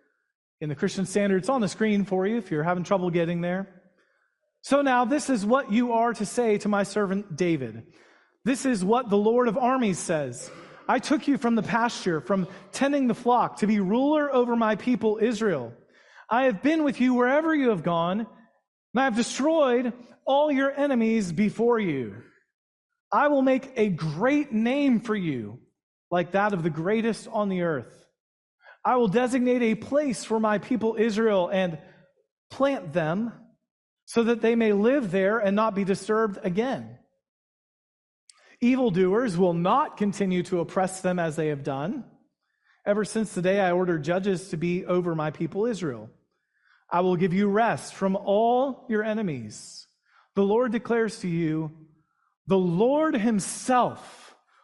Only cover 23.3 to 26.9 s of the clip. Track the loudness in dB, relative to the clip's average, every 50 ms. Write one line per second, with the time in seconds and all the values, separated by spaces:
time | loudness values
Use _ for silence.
23.3 | 4 4 4 4 2 0 -2 -6 -2 0 0 0 0 -2 -4 -6 -4 0 0 2
24.3 | 2 2 0 0 -2 0 0 0 0 2 2 2 2 2 0 -2 -4 -2 -2 -2
25.3 | -4 -4 -6 -8 -12 -16 -20 _ _ _ _ _ _ _ _ _ -2 -2 -2 0
26.3 | 0 0 0 2 0 -2 -2 -2 -4 -2 -2 0